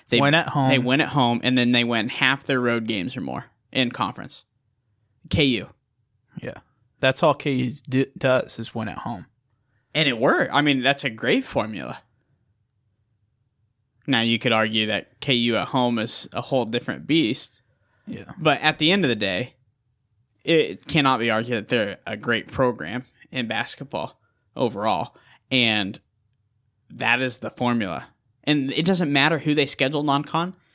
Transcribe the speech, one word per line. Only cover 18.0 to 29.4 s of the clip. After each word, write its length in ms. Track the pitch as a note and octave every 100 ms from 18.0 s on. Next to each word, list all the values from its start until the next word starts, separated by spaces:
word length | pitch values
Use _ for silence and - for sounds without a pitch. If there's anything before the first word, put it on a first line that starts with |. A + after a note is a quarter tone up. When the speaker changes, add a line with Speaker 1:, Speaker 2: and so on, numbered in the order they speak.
| -
Speaker 2:
Yeah. 260 | - - -
Speaker 1:
But 220 | D#3+ C3+
at 160 | D3+ D3+
the 120 | D#3
end 140 | G3
of 60 | D3
the 60 | G#2+
day, 400 | G2 F#2 B2 - _ _ _ _ _ _ _ _
it 420 | - D#3+ G#2+ G2 -
cannot 340 | D#3+ C#3 B2
be 100 | A#2
argued 280 | A2 A#2 A2+
that 100 | -
they're 300 | A#2+ G2+ - -
a 100 | A2
great 340 | A#2+ A2+ -
program 540 | A2 B2+ A2+ D#2 A#2+ - _ -
in 160 | C3 A2+
basketball 680 | A2 A#2+ - C3+ D#2+ - - _ _ _ -
overall. 580 | A#2 G2 G#2+ E2+ - - _ _ -
And 500 | C3 A#2 G#2+ G2 - _ _ _ _ _ _ _ _ _
that 300 | - A2+ B2
is 200 | B2+ A#2+
the 100 | A2
formula. 580 | - B2 A#2+ F#2+ C#2+ - _ _ _
And 280 | - D3+ C3
it 140 | - E3+
doesn't 260 | F3+ D#3
matter 260 | C#3+ D3
who 140 | D#3